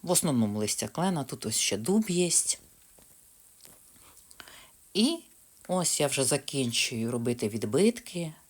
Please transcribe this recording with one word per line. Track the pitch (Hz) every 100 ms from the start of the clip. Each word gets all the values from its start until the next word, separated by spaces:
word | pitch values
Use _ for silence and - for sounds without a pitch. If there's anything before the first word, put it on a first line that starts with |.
В | 180
основному | 180 175 127 107 104
листя | 107 - 107
клена, | - 185 170
тут | 135 110 110
ось | -
ще | - 98
дуб | 117 208 214
є. | 175 175 - - - - _ - - - - - _ - _ - - - - - - - - - - - _ _
І | 190 240 330 - _ _ _ -
ось | 185 170 -
я | 147
вже | 143
закінчую | 127 147 - - 123 117 - 113 113
робити | 120 120 120 110
відбитки. | 110 107 131 208 233 - 175 165 160 _